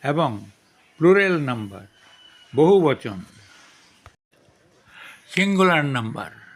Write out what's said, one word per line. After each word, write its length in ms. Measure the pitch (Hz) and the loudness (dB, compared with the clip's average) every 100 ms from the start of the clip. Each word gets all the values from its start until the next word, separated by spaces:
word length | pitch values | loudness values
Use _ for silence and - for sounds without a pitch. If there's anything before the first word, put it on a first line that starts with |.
এবং 480 | 135 151 151 104 101 - _ _ _ - | -4 -2 -2 -4 -14 -20 _ _ _ 0
প্লুরাল 420 | 165 196 190 170 | 2 4 2 -2
নাম্বার, 460 | 139 120 104 95 98 _ _ _ _ _ _ 120 | -4 -6 -10 -14 -20 _ _ _ _ _ _ 2
বহু 240 | 160 202 | 4 4
বচন। 400 | 156 127 117 98 - - - - - _ _ _ - _ _ _ _ _ _ _ _ - - - - | 2 0 -6 -12 -14 -20 -20 -20 -20 _ _ _ -20 _ _ _ _ _ _ _ _ -20 -20 -20 -8
সিঙ্গুলার 500 | 175 196 190 185 160 | -2 0 2 2 2
নাম্বার। 460 | 143 127 110 107 87 - - | 0 -4 -6 -10 -14 -16 -20